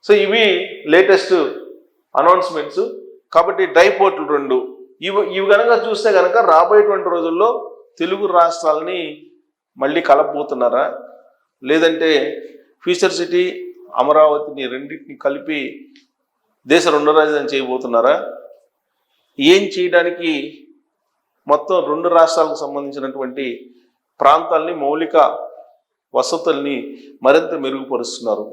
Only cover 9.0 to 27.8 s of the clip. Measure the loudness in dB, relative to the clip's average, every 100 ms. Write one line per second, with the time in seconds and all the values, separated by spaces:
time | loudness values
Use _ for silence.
9 | -8 -12 -20 _ _ _ _ -6 -4 -2
10 | 2 2 2 -4 -8 -2 0 0 -4 -8
11 | -18 -20 _ _ _ _ -2 2 2 0
12 | 0 0 -2 -8 -14 -20 _ _ -4 0
13 | 0 -2 -2 -2 -2 -6 -14 -18 -10 -2
14 | 2 6 4 2 -6 -10 -8 -10 -12 -18
15 | -18 -6 -6 -6 -8 -8 -8 -12 -20 _
16 | _ _ _ _ _ _ 0 2 4 2
17 | 4 4 2 0 -2 -4 -4 -6 -2 2
18 | 2 0 -2 -14 -20 _ _ _ _ _
19 | _ _ _ 0 4 6 4 -4 2 2
20 | 2 -4 -4 -4 -6 -14 _ _ _ _
21 | _ _ _ _ -2 -2 0 -2 -2 -4
22 | 2 4 4 2 -2 -4 -8 -10 -10 -10
23 | -10 -8 -10 -8 -8 -10 -16 _ _ _
24 | _ _ 4 4 2 -2 -2 -4 -4 -2
25 | 0 2 2 0 -12 -18 -20 _ _ _
26 | _ -4 -2 -4 -2 -2 -4 -6 -10 -16
27 | -20 -2 4 4 2 -6 -6 -8